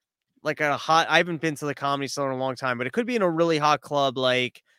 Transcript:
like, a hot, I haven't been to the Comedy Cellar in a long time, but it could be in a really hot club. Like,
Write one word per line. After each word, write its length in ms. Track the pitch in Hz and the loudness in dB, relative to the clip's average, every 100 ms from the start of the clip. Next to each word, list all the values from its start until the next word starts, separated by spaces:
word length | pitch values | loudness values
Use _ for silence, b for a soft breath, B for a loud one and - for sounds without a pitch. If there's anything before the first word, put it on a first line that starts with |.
| _ _ _ _ | _ _ _ _
like, 180 | 151 147 | -6 -2
a 160 | 151 131 | -2 -2
hot, 320 | - 160 156 | 2 2 4
I 60 | 160 | 2
haven't 220 | 175 160 | 2 -2
been 160 | 160 143 | -4 -4
to 80 | |
the 100 | 147 | -6
Comedy 320 | 139 139 143 135 | -4 -4 -2 -4
Cellar 220 | - 139 | -4 -4
in 60 | 131 | -2
a 40 | |
long 140 | 131 | -4
time, 240 | 123 131 120 | -4 -4 -2
but 80 | 123 | -2
it 60 | |
could 140 | - 240 | -2 -2
be 100 | 240 | 0
in 60 | |
a 80 | 180 | 0
really 280 | 160 170 156 | 2 2 4
hot 220 | 151 147 | 2 2
club. 360 | - 143 139 131 | 0 0 0 2
Like, 440 | 127 127 123 - _ | 2 2 0 -6 _